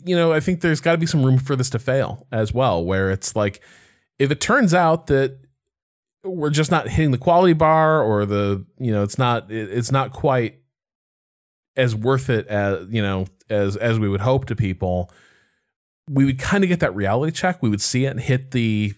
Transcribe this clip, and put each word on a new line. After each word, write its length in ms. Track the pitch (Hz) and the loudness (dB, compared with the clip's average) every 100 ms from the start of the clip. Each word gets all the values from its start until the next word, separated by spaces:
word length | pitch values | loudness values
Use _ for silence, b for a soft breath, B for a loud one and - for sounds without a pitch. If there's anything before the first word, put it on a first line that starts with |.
you 100 | 175 | -2
know, 180 | 175 165 | 0 2
I 80 | 156 | 2
think 200 | 180 175 | 0 0
there's 200 | 170 156 | 0 0
gotta 180 | 165 165 | 0 0
be 80 | 165 | 0
some 180 | 156 | 2
room 140 | 131 131 | 4 2
for 180 | 135 135 | 2 -2
this 140 | 127 | -2
to 80 | 113 | -4
fail 480 | - 135 117 107 - | -2 -2 -2 -6 -8
as 240 | 113 107 | -4 -2
well, 300 | 120 131 85 | 0 0 0
where 260 | 87 95 95 | 0 0 0
it's 240 | 95 - | -2 -4
like, 260 | 110 104 - b b b b b _ | -2 -2 -4 b b b b b _
if 120 | 135 | -2
it 100 | 147 | -2
turns 320 | - 254 208 | 0 2 4
out 340 | 165 165 165 - | 4 2 0 0
that 300 | 135 135 135 _ _ _ _ _ _ _ _ | 0 0 -4 _ _ _ _ _ _ _ _
we're 280 | 190 180 151 | -10 -4 -2
just 200 | 147 156 | 0 2
not 180 | 170 113 | 0 0
hitting 220 | - 156 | 0 0
the 80 | 127 | 2
quality 360 | - 170 185 | 2 4 6
bar 480 | 156 156 160 156 156 | 4 4 4 4 2
or 240 | 110 104 101 | 2 2 0
the, 380 | 101 101 98 - _ | 0 0 -2 -6 _
you 140 | 127 | -2
know, 100 | 104 | 0
it's 160 | 101 - | -2 0
not, 320 | 123 117 104 | 0 0 -4
it, 200 | 110 104 | -8 -4
it's 200 | 110 117 | -4 -2
not 220 | 135 131 | -2 -2
quite 480 | - 151 131 110 - _ _ _ _ _ _ _ _ _ _ _ - | -2 0 0 -2 -8 _ _ _ _ _ _ _ _ _ _ _ -2
as 200 | 127 107 | -2 0
worth 340 | 120 135 131 | 0 0 0
it 160 | 113 - | -2 -2
as, 400 | 104 101 92 92 | -2 0 -2 -4
you 120 | 113 | -2
know, 240 | 101 95 92 - _ | 0 -2 -4 -10 _
as, 280 | 104 101 98 | -2 -2 -2
as 220 | 117 113 | -2 0
we 100 | 104 | 0
would 120 | 98 | 0
hope 240 | 113 131 131 | 0 0 -2
to 80 | |
people, 560 | 113 101 92 95 90 87 b b b b b b _ _ _ - | -4 -4 -2 -4 -4 -6 b b b b b b _ _ _ -6
we 160 | 135 | 0
would 140 | 135 131 | 2 0
kinda 280 | - 202 190 | -2 0 2
get 140 | 175 | 0
that 140 | 143 | -2
reality 380 | 92 98 113 156 | 0 0 0 -2
check. 300 | 160 185 175 | -2 -4 -2
We 80 | 117 | -2
would 120 | 104 | -2
see 220 | - 127 | -2 0
it 40 | 135 | -2
and 120 | 127 | -2
hit 300 | - 127 131 | -2 -2 -2
the, 440 | 127 113 107 104 | -2 0 0 -2